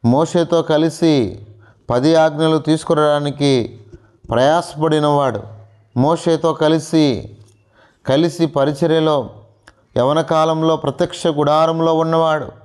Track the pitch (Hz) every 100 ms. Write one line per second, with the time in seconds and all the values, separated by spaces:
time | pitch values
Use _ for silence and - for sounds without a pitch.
0 | 120 131 160 175 165 170 160 151 160 160
1 | 165 147 101 - - - _ _ - 120
2 | 143 160 160 147 160 156 139 156 - 160
3 | 151 147 147 139 143 131 107 - - -
4 | _ _ - 117 135 165 170 151 156 156
5 | 147 143 135 107 - - - _ _ 123
6 | 139 165 170 160 165 151 156 160 147 160
7 | 147 107 - - - _ _ _ _ _
8 | - 139 170 - 160 143 139 147 170 160
9 | 156 147 113 - - _ - _ _ 120
10 | 127 156 151 160 160 160 160 156 139 135
11 | 175 - 170 147 147 151 160 165 165 160
12 | 160 165 160 156 120 -